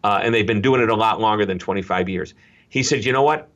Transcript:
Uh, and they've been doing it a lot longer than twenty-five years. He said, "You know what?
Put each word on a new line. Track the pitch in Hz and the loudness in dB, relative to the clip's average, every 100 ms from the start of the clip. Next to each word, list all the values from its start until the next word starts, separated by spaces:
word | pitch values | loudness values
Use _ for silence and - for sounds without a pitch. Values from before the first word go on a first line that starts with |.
Uh, | 104 101 | -2 0
and | 113 | 2
they've | 113 101 | 0 0
been | 110 | 0
doing | 117 131 | 2 2
it | 117 | 2
a | |
lot | 107 113 98 | 2 2 2
longer | 110 107 101 | 0 0 0
than | 92 | -4
twenty-five | - 95 95 92 92 | -4 -6 -4 -4 -2
years. | 92 - - _ _ _ | -4 -8 -14 _ _ _
He | 135 | -4
said, | 131 139 | -2 -2
"You | 117 | 0
know | 131 | 2
what? | 143 156 - | 2 0 -6